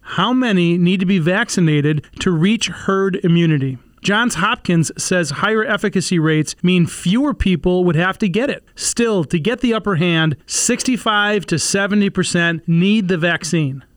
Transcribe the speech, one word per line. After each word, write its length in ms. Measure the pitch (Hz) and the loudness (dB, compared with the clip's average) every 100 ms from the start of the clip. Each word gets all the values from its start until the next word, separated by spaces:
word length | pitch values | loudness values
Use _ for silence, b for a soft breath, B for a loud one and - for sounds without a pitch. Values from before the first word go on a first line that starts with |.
How 320 | - - 196 | -8 -2 0
many 440 | 254 254 190 170 170 | 0 0 2 2 2
need 220 | 175 190 | 2 2
to 60 | 180 | 0
be 140 | 196 | 0
vaccinated 840 | 160 190 - - 165 151 147 151 B - | 2 0 -2 0 2 2 0 -2 B -6
to 120 | - | -2
reach 360 | 170 180 226 - | 2 2 0 -2
herd 480 | 175 - 196 196 180 | -6 -4 -2 -2 -2
immunity? 540 | 185 170 170 151 131 131 _ _ | 2 4 4 2 -2 -6 _ _
Johns 340 | - 208 240 - | -2 0 0 0
Hopkins 560 | 196 247 - 170 151 - | -2 -2 0 0 0 -4
says 280 | - 185 156 | -2 0 -2
higher 340 | 139 202 220 | -2 0 0
efficacy 560 | 214 208 214 196 - 175 | 0 -2 -2 -2 0 0
rates 340 | 156 156 151 - | 2 2 0 -2
mean 240 | 180 180 170 | 2 2 2
fewer 480 | - 175 214 285 | -2 0 0 0
people 520 | 240 196 175 185 180 180 | 0 0 0 0 2 2
would 100 | 156 | 2
have 220 | 185 185 | 0 0
to 100 | 214 | -2
get 220 | 185 269 | 0 -2
it. 160 | 76 _ - | -6 _ -10
Still, 480 | - - 233 202 | -6 -2 0 0
to 160 | 147 180 | 0 -2
get 220 | 147 247 | -2 -2
the 120 | 247 | 0
upper 220 | 220 208 180 | 0 -2 0
hand, 400 | 180 165 160 139 - | 2 2 0 -2 -6
sixty-five 1000 | - - 240 - 247 - 208 208 208 - | -4 -2 0 0 -2 0 0 0 0 -2
to 120 | 160 | -4
seventy 520 | - 202 196 208 202 | -2 -2 0 2 0
percent 580 | 185 170 180 170 165 - | 0 -2 0 0 -2 0
need 400 | 170 190 220 185 | 2 4 2 0
the 100 | 180 | 0
vaccine. 680 | 170 165 - 170 147 135 - | 0 -2 -2 -2 -2 -4 -14